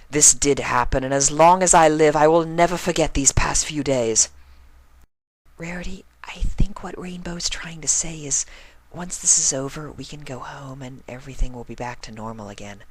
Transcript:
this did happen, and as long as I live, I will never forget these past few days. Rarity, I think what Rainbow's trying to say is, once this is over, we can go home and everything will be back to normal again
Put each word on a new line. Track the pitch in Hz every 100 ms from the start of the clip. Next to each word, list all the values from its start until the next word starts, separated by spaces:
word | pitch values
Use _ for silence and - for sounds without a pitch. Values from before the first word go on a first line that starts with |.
| -
this | 147 143
did | 147 143 131
happen, | 120 123 120 139
and | 131
as | 139 135
long | 147 165 185
as | 180
I | 175 160
live, | 156 156 147
I | 156
will | 165 165
never | 165 175 175
forget | - 165 151
these | - 135
past | - - - -
few | 151
days. | 135 131 113 110 - - - - - - - _ - _ _ _ _ -
Rarity, | 165 175 180 190 - _
I | - 180
think | - - 202 202
what | 185 -
Rainbow's | 180 180 175 170 -
trying | - 170 165
to | 151
say | - - 160 143
is, | - - - - - _
once | - 180 -
this | - -
is | -
over, | 135 135 156 151
we | - 135
can | 147
go | 143 123
home | - 147 135 135
and | 127 131 -
everything | 123 135 127 127
will | 123
be | 117 117
back | 123 120
to | -
normal | 107 110 113 101
again | 101 104 98 -